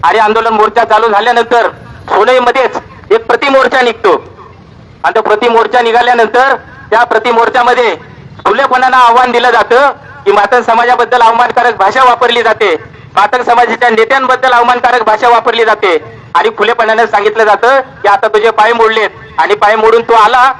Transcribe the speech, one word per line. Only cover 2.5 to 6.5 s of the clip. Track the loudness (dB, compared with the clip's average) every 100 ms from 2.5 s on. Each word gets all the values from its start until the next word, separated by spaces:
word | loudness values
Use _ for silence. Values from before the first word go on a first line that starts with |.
| -2 -2 -4 -14 -20 -4
एक | -4 -2
प्रतिमोर्चा | -6 -2 0 0 0
निघतो | -2 -2 -2 -2 -4 -20 -20 -20 -20 -20 -20 -6
आणि | -4 -2
तो |
प्रतिमोर्चा | -2 -2 0 0 0 0
निघाल्यानंतर | 0 0 0 0 0 2 0